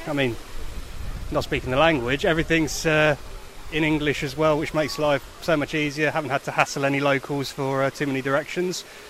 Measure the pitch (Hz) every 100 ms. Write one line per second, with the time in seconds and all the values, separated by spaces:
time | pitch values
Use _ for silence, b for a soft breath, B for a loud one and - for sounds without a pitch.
0 | - 143 131 113 - - - - - -
1 | - - - 156 - 139 123 131 165 151
2 | 120 147 196 160 156 165 151 - 165 156
3 | 156 135 - - - - - 156 156 151
4 | 147 131 143 139 156 151 151 156 143 -
5 | 151 139 - - - 156 139 156 147 139
6 | 151 156 143 135 - 156 143 147 139 139
7 | 139 135 - 143 131 - 135 135 135 -
8 | 143 135 135 139 139 180 180 170 - B
9 | B